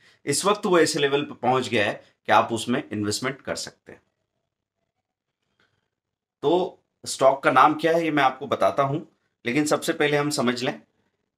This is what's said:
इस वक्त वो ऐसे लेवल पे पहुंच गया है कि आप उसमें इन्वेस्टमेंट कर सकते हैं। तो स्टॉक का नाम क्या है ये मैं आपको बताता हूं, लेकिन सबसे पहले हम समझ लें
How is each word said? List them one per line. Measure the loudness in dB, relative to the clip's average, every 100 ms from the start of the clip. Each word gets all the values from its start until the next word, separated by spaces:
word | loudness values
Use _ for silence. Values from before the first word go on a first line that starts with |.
| _ _ -6
इस | -2
वक्त | 0 0 2
वो | 2
ऐसे | 2 0
लेवल | 0 -2
पे | -4
पहुंच | -6 -2 0 0
गया | 0 -2
है | -4 -12 _ 2
कि |
आप | 2 2
उसमें | -2 -2 -4 -4
इन्वेस्टमेंट | -6 -4 -4 -6 -8
कर | -8
सकते | -8 -10 _ -20
हैं। | -20 _ _ _ _ _ _ _ _ _ _ _ _ _ _ _ _ _ _ _ _ _ _ _ -4
तो | 0 0 0 -8 _ _
स्टॉक | -10 2 2 4
का | 2
नाम | 6 6
क्या | 4 0 0
है |
ये | 0
मैं | 0
आपको | 0 -2 -4
बताता | 0 0 2
हूं, | -2 -2 -8 _ _ _
लेकिन | -4 -2 0
सबसे | -2 -2
पहले | -2 0 0
हम | -2
समझ | 0 -2 0
लें | -4 -6 _ _ _ _ _